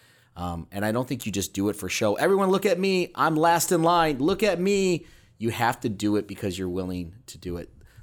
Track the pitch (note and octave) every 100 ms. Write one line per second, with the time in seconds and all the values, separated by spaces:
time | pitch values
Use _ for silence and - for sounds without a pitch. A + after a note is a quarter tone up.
0 | _ _ _ F2 F2 E2+ D#2+ G2 G#2+ A#2
1 | B2+ C3+ A2 F#2+ F#2 - G#2 - F2+ -
2 | G#2+ G2+ E3 G3 F#3+ F#3+ G3+ F3+ G3 F#3
3 | F3 - D3+ D#3 E3 E3+ - F3 E3 F3
4 | D#3+ C3+ D3+ F#3+ G#3+ F3 F#3+ G3+ F#3+ E3
5 | - - _ - A2+ A2 A#2 A#2+ B2+ G2
6 | G#2 G#2 - G2 G#2 F2+ F#2 F2+ F2+ F2+
7 | E2+ G2 - D#2+ F2+ F2 - - - -